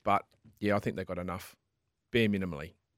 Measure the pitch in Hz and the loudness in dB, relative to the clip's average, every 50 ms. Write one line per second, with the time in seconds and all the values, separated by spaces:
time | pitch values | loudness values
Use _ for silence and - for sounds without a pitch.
0 | _ 104 101 - - _ _ _ _ 113 - _ 104 104 101 101 - 113 107 - | _ 2 2 2 2 _ _ _ _ -20 -12 _ 0 0 0 2 0 -2 -4 -4
1 | 92 - 90 90 90 90 87 90 - - - _ _ _ _ _ _ _ _ _ | -6 -6 -6 -6 -6 -6 -6 -8 -10 -14 -20 _ _ _ _ _ _ _ _ _
2 | _ _ - 117 113 104 101 95 95 90 78 71 78 - - _ _ _ _ | _ _ 2 4 4 4 2 0 -2 -4 -6 -8 -10 -14 -16 _ _ _ _